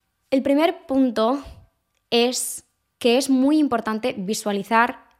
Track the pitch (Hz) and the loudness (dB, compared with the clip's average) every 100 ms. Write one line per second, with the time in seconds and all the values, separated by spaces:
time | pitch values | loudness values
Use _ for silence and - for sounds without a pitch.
0 | _ _ - 277 277 277 339 349 - 269 | _ _ -4 -2 2 2 2 0 -4 0
1 | 262 220 220 285 - - - _ _ _ | 0 2 0 -2 -8 -20 -20 _ _ _
2 | - 233 233 - - - - _ _ - | -4 0 0 -2 -8 -10 -16 _ _ -2
3 | 240 240 269 262 269 311 285 233 220 220 | 2 2 2 2 4 2 2 -2 -4 -4
4 | 247 220 185 214 208 202 190 226 240 262 | -4 -6 -6 -6 -4 -6 0 0 0 -2
5 | _ _ | _ _